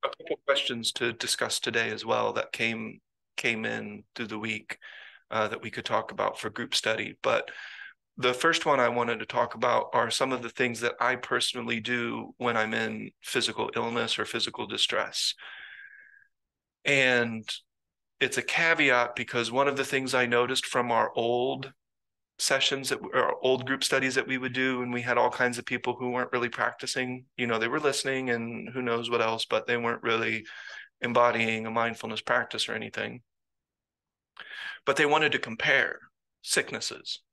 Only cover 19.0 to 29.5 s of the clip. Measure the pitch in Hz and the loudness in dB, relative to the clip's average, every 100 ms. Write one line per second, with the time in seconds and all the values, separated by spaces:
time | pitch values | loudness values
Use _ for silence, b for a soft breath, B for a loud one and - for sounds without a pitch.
19 | 120 - 117 123 113 123 139 131 131 135 | 4 0 -2 0 0 2 2 2 0 0
20 | 131 127 123 120 120 131 - 127 120 113 | 0 2 4 4 4 0 0 0 2 2
21 | 110 - 117 120 127 135 135 - _ _ | 2 2 0 2 0 -2 -8 -16 _ _
22 | _ _ _ _ - 135 - 135 131 135 | _ _ _ _ 0 2 2 0 -2 -4
23 | - 120 - - - 131 120 135 - 139 | 0 2 4 2 2 2 2 -2 2 2
24 | 131 131 113 131 127 123 131 127 123 123 | 2 0 0 -2 -2 0 0 0 -2 -2
25 | 120 120 120 - 123 120 120 123 - - | 2 4 4 4 0 0 -4 -2 -2 -2
26 | 123 123 123 123 120 117 113 - 131 - | -2 -2 0 0 -2 0 -2 -2 -6 -2
27 | 127 127 - - 120 113 113 147 147 135 | -4 -6 -10 -4 0 2 2 2 2 0
28 | 143 131 131 120 117 117 - 131 123 117 | -2 -2 0 -2 -2 -8 -8 -4 0 0
29 | 117 117 113 113 - | 0 0 2 0 0